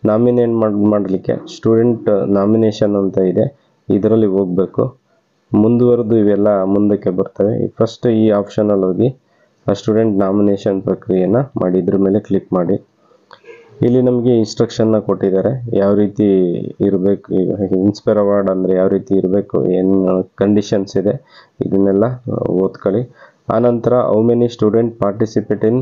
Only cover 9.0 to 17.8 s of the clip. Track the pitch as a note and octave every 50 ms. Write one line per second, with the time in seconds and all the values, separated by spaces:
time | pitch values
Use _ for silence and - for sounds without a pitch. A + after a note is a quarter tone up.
9 | G#2+ B2+ C3 _ _ _ _ _ _ _ _ _ _ - G2+ - - - G#2+ G#2+
10 | A2+ A2+ G#2 F#2+ G2 F#2+ G2 G#2 G#2+ G2+ G2+ G2 - G#2+ G2 F#2+ G2 - F#2+ -
11 | - - F#2+ F#2 F#2 F#2 G2+ B2 C#3 C3 _ - F#2 F#2 F2+ F#2 F2 F2+ G2 F#2+
12 | G2 F#2+ G2 G#2 - - G2 F#2+ - - - F#2 F2 E2+ F#2+ - - _ _ _
13 | _ _ _ _ _ _ - _ _ - - - - - - - - A#2+ B2 C3
14 | B2 B2+ B2 B2 A#2 B2+ B2 A#2 A2 G#2 - - A#2+ G#2+ - - A2+ A2 A2 G#2+
15 | G2+ - G2 F#2 - G2 F#2 F#2+ F#2 G2+ B2+ C3 A#2+ A#2 - G2+ G2 G2+ G#2 G2+
16 | G#2 G2 G2 - G#2+ G2+ G2 F#2+ F#2 F2 E2+ - G1+ - - _ - G2+ G2 F#2
17 | F2+ G2 G2+ F#2+ - - F#2+ F#2+ F#2 F2 F2 G2 G2+ F#2 F#2+ F#2